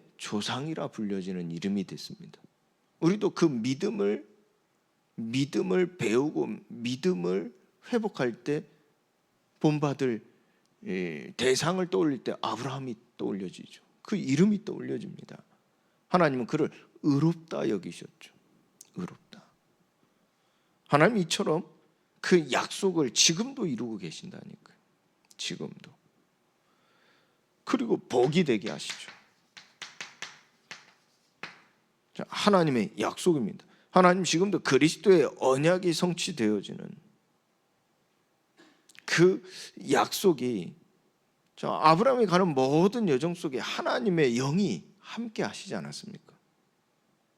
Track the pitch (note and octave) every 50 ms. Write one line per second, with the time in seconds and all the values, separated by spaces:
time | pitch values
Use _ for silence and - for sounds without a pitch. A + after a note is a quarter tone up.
0 | _ _ _ - - - A2+ G#2 G#2 - - B2+ C#3+ D#3+ D#3+ D#3+ D#3+ C#3+ - -
1 | A2 G2+ G2+ F#2+ F2+ F#2+ F#2 F2+ F2 E2 E2 E2+ D#2+ G2 G2+ G2+ F#2 - - D2
2 | - - - - - - - - - _ _ _ _ _ _ _ _ _ _ _
3 | E3 E3 G3 G#3 G#3 F3+ - - F3 E3 C3+ A#2 A2 B2+ C3+ C3+ F#3+ G#3+ A3+ G3+
4 | G3+ G3+ G#3+ B3+ D#4 - _ _ _ _ _ _ _ _ _ _ _ _ _ _
5 | _ _ _ - A#2 A2+ A#2 C3 C#3 C#3 - G3+ G3 F#3 F#3 F#3 F3+ F3 - -
6 | - G#2 G#2+ B2 C#3+ D#3 - D#3+ C#3+ A2+ G#2+ G#2+ - - A2+ A#2+ A#2 B2 B2+ C3
7 | D3+ F#3 F3+ F3+ F3 F3 F#3 - - A#3+ - _ _ _ _ _ - - B3 A#3
8 | A3 G3+ - - F3+ B2 G#2+ - - D3+ D3 D#3 - - _ _ _ _ _ _
9 | _ _ _ _ _ _ _ _ _ _ _ _ - D#3 D3+ D3 D3+ C#3+ C#3 C#3
10 | C#3 B2+ A2+ G#2+ - - _ _ _ _ _ _ _ _ _ _ - - F#2 F#2+
11 | F2+ E2+ D#2 C#2+ B1 - - - A#2+ C3 C3 B2+ C#3+ D#3+ F#3 F#3 F#3 E3+ - F#3+
12 | F3 D3+ C#3 A2 - A#2 - - - - - - B2 C3+ B2+ C#3 C3+ B2+ A2+ -
13 | _ _ _ - - A#2+ G#2+ F#2+ G2 F2 D2+ - - - - - _ _ _ _
14 | - - A3 F3+ - C3 C3+ C#3 F#3 G#3+ G#3 F#3+ - - - - B2 B2+ C3+ B2
15 | - - - - - - - - - _ _ _ _ _ _ _ _ _ _ _
16 | _ _ - F3+ E3+ D3 C3+ B2+ A#2 G#2+ - D3 - - - - - _ _ -
17 | - D#3 C#3 C#3 D3+ E3 E3+ D#3+ E3 - - - - - G#2+ F#2+ F2 F2+ E2 -
18 | - - _ _ - - _ _ _ _ _ _ _ _ _ _ - - _ -
19 | - - - - _ _ - - - _ _ _ _ _ _ _ _ _ _ _
20 | _ _ _ _ _ _ _ _ _ _ _ _ _ _ _ _ _ - - C#3+
21 | D#3 G3+ B3 G#3 F3 D#3 - - - - D#3 E3+ G3+ - _ _ _ _ _ _
22 | _ _ _ _ - - F#3 F3 D#3 C#3 A2+ - - - - - G3+ F#3+ F3 E3
23 | D3 A#2 - - - - E3 E3 A#3 C4+ C#4 C4+ G#3+ E3+ B2+ G#2+ B2 A#2 A2 G2
24 | F2+ D#2+ D#2 - - - - - - - - - _ _ _ _ _ _ _ _
25 | _ _ _ _ _ _ - - - - F2+ D2+ D2+ - - - - - - _
26 | _ _ _ _ _ _ _ _ _ _ _ _ _ _ _ _ _ _ _ _
27 | _ _ _ _ _ _ _ _ _ _ _ _ _ - - A#3+ B3 A3+ G3 -
28 | - - - - - - D3 F#3 F3+ C#3 A#2 G2+ - G2 D#2 D2 - - - -
29 | - - - - _ _ _ _ _ _ _ - - _ _ _ - - - -
30 | - - - - - - - - _ _ _ _ _ _ - - - - _ _
31 | _ _ _ _ _ _ _ _ - - - - _ _ _ _ _ _ _ _
32 | _ _ _ - - - - - - G#3 G3+ F#3 E3 D#3 C3 A#2 G2+ - - G2+
33 | G#2 - - - - D#3 D#3+ C#3+ A2+ F2+ - - - _ _ _ _ _ - F#3
34 | F#3 F3+ F3+ F#3+ F3+ - - E3 F#3+ G#3 F#3 C#3 - - C#3 B2+ C#3+ E3 - -
35 | - G#3 F#3 E3 C3 - - - - B2+ C3 C3+ D3 E3 F3+ F#3 F#3 F3+ D#3 -
36 | - D#3+ E3 - - - F3 C3+ A2+ G#2+ G#2 G2+ F#2 - - - G1+ - - -
37 | - _ _ _ _ _ _ _ _ _ _ _ _ _ _ _ _ _ _ _
38 | _ _ _ _ _ _ _ _ _ _ _ _ _ _ _ _ _ - - -
39 | - - - D#3 F3 F#3 G3 G3+ - - - - - - - - F#3 - - G3+
40 | G#3+ A3 - - - G3 D#3+ B2 B2 B2 A#2+ F#2+ F2 F2 - - _ _ _ _
41 | _ _ _ _ _ _ _ _ _ _ _ - - C#3+ G2+ D#2+ A2 D#3 D#3+ E3
42 | A#3 C4+ B3+ B3+ A3+ F#3 E3+ F3+ G3 F3 D3 B2+ C3 C3+ D3 D#3+ F3 G#3 G3+ A#3+
43 | A3 F3 C#3 B2 C#3+ F3 E3+ - - D#3 C3 A2+ G2 - - - F4 - - C4
44 | B3 G#3 F3 D#3+ D3+ B2+ A#2 B2 C3 C#3 D3 F#3+ G#3 D#3 G2+ - - - - _
45 | - - - G#3+ A#3 A#3 G#3+ - D#3+ G2+ - - - F#3+ C3 F#2+ D2 C#2+ - -
46 | - - - - - - _ _ _ _ _ _ _ _ _ _ _ _ _ _
47 | _ _ _ _ _ _ _